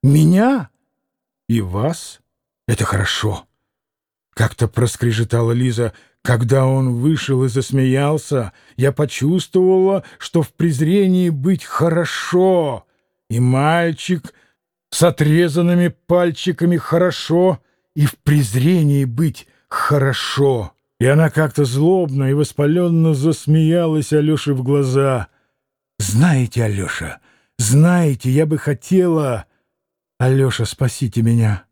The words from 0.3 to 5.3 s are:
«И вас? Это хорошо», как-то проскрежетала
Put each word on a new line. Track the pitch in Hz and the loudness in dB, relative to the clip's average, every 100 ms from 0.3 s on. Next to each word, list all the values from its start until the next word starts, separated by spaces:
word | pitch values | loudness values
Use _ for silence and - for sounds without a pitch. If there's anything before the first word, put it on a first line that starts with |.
| 185 233 269 143 _ _ _ _ _ _ _ _ | 4 2 0 -6 _ _ _ _ _ _ _ _
«И | 113 | -4
вас? | 95 95 131 165 - - _ _ _ _ - | -2 -4 -4 -4 -12 -20 _ _ _ _ -6
Это | 113 | -4
хорошо», | 107 101 101 - 107 85 - _ _ _ _ _ _ _ _ | -2 -2 -4 -4 -4 -6 -12 _ _ _ _ _ _ _ _
как-то | - 113 - 113 | -2 -2 0 -4
проскрежетала | - 117 - 120 110 117 | 0 -2 -2 -2 -2 -2